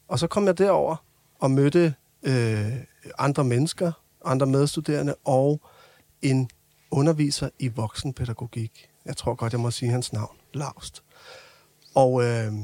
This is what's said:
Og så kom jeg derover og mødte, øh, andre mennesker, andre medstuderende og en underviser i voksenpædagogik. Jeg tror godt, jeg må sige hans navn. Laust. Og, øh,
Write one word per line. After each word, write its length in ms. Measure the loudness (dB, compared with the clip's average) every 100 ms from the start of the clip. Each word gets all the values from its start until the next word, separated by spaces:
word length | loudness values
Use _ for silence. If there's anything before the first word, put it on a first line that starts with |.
| -6
Og 100 | -2
så 80 | 0
kom 200 | 2 2
jeg 120 | 4
derover 380 | 4 4 0 -4 _ _ _ _
og 100 | 0
mødte, 440 | 4 4 4 2 0 _ _
øh, 500 | -2 0 0 0 -2 -6 -10 _ -14 -4
andre 260 | -2 0
mennesker, 480 | 2 2 0 0 -2 -4 _ _
andre 220 | -2 0 2
medstuderende 680 | 2 2 0 -2 -2 -2 -4
og 360 | 0 2 4 0 -4 -20 -20 _ _ _
en 260 | 0 2 0 -8 _ _ _
underviser 580 | 2 2 2 0 -2 -6 -4
i 100 | -6
voksenpædagogik. 1200 | -4 -6 -6 -8 -6 -6 -6 -8 -8 -8 -10 -20 _ -12
Jeg 100 | -6
tror 180 | -4
godt, 180 | -2 -2
jeg 80 | -2
må 100 | -2
sige 200 | -2 -2
hans 220 | -2 -2
navn. 240 | -6 -8 -12 _
Laust. 480 | -10 -8 -10 -18 -18 -20 _ -20 -20 -20 _ _ _ _
Og, 280 | 2 2 4
øh, 300 | 0 0 -2 -6